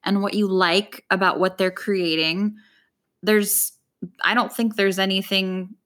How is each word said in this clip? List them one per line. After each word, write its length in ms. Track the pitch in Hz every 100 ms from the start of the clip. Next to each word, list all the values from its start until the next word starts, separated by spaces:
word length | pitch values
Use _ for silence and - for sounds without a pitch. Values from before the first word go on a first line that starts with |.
| 180
and 160 | 196
what 120 | 196 208
you 120 | 202
like 560 | 190 180 180 208 - _
about 280 | 190 185 -
what 180 | 185 185
they're 140 | 185
creating. 840 | 185 - 196 170 160 160 175 208 208 _ _ _ _ _ _
There's, 520 | 196 214 202 - - _ _ _ 180 _
I 100 | -
don't 200 | 233 214
think 220 | - 233 214
there's 240 | 196 185
anything 760 | 190 190 196 196 190 185 185 -